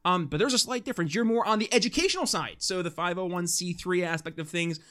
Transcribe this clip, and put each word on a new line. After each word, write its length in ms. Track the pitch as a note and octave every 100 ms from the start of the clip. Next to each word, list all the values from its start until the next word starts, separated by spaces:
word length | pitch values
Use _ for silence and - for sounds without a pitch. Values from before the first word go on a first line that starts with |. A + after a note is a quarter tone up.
| F3
um, 220 | F3+ D3
but 100 | D3+
there's 160 | C4
a 60 | B3
slight 260 | - B3 -
difference. 300 | A#3+ E3+ F3
You're 100 | A3+
more 200 | A#3 G#3+
on 120 | G#3+
the 160 | A3
educational 540 | A#3+ B3 - F4+ F#4 C#4+
side, 300 | F#3 B2 E2
so 240 | - F#3
the 80 | E3+
five 260 | - F3 F3
oh 80 | F#3
one 220 | F3 F3
C 260 | - F3+
three 300 | F3 F3+ F3+
aspect 340 | F3 D#3+ E3 D#3+
of 100 | D#3
things. 320 | F3 E3+ D#3+ -